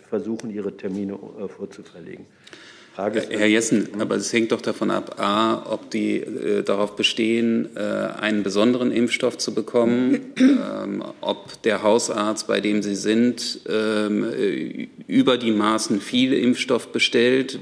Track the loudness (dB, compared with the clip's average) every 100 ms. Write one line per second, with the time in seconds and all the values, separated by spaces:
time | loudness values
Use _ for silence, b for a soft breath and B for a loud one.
0 | -8 -6 -4 -6 -6 -6 -6 -6 -6 -4
1 | -6 -8 -12 -12 -12 -10 -14 -14 -20 -18
2 | -16 -16 -18 B B B B B B -6
3 | -2 -2 -2 2 4 4 4 2 0 -4
4 | -2 -2 0 0 0 0 -2 -2 0 0
5 | -4 -4 0 2 2 0 -4 -6 -4 -2
6 | 0 -2 -4 -4 -2 0 0 0 -2 0
7 | -2 0 0 2 2 0 -2 -6 -4 -2
8 | -4 -4 -2 0 0 2 2 2 0 0
9 | 0 0 -2 -2 -4 -4 0 2 4 4
10 | 2 0 -2 4 6 4 0 -6 -6 -6
11 | -8 -6 -6 -6 -8 -4 0 2 4 4
12 | 2 0 -2 -2 0 0 2 0 0 -2
13 | 2 4 4 2 -6 -8 -4 -2 0 0
14 | 0 0 -2 0 0 -2 -4 -8 -12 -14
15 | 0 2 4 4 2 2 2 2 0 -2
16 | 0 2 2 4 2 2 0 -2 -2 -2
17 | 2 4 4 4 0 -6